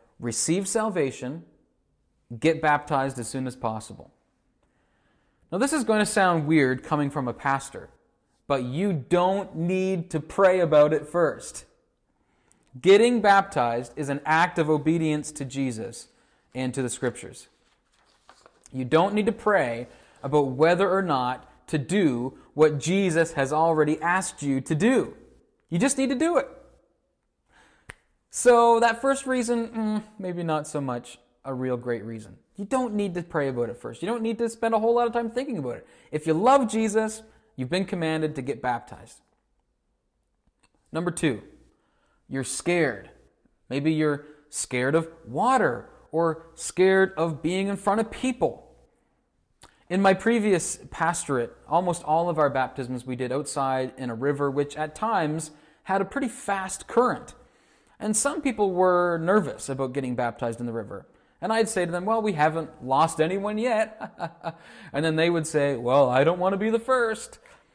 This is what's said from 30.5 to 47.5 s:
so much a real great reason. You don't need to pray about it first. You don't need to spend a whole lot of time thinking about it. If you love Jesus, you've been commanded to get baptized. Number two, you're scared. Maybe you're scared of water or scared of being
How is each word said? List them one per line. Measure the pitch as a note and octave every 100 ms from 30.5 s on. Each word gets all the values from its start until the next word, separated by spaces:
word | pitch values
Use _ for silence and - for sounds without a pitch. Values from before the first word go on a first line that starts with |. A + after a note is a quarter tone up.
| D#3 D3
so | D3
much | C3+ A#2+ - - _ _
a | C3+
real | B2+ B2+ B2
great | B2 A#2
reason. | A2 A2+ G#2+ - _
You | - G3+
don't | C4 B3
need | G#3 G3+
to | F3
pray | E3+ E3 C#3
about | B2+ A2+
it | -
first. | A2+ A2+
You | F#3
don't | A#3
need | A3 A3+
to | A#3
spend | A3 A3+
a | A3
whole | A3
lot | A#3+ A#3+
of |
time | A#3 A#3
thinking | B3 C#4 G#3
about | B2+ A#2
it. | - _ -
If | D3+ D#3+
you |
love | D#3 A#3 C#4 A3+
Jesus, | A3 A3 G#3+ A3 - - _ _ -
you've | B2+
been | F3+ F#3+
commanded | F3+ D#3+ D#3+ D#3 C#3+
to |
get | B2+ A#2+
baptized. | B2+ A#2 - D#2+ - - _ _ _ _ _ _ _ _ _ _ _ _ _ _ _ _ _
Number | D#3 F3
two, | E3 D#3 A2 - - _ _ _ _ _ _ -
you're | C3+
scared. | B2 - - F3 D3 G2+ F#2 - _ _ _ _ -
Maybe | C3 D3+
you're | D#3 D#3 C#3+ - - _
scared | - - B2 C3
of | D#3+ E3 - G#2
water | C3 A3+ C4 E3 A#2 - - _
or | D#3+ E3 D#3+ -
scared | - - - F#3 F#3+ F#3+ E3+
of | E3 D3
being | D#3+